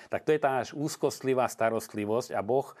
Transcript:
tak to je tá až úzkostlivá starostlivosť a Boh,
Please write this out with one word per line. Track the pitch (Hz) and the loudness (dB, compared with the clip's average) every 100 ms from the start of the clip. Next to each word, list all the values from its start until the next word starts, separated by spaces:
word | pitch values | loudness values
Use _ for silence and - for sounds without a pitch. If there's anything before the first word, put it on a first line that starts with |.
| - | -6
tak | 101 - | -4 0
to | |
je | 151 | 2
tá | 143 131 | 2 0
až | 117 | -2
úzkostlivá | 160 147 - 143 - 131 127 117 | -4 -6 0 -2 0 0 2 2
starostlivosť | - 113 113 - 107 104 113 127 | 2 0 0 -4 -6 0 0 -2
a | 104 | -4
Boh, | 98 131 - - | 0 0 0 -10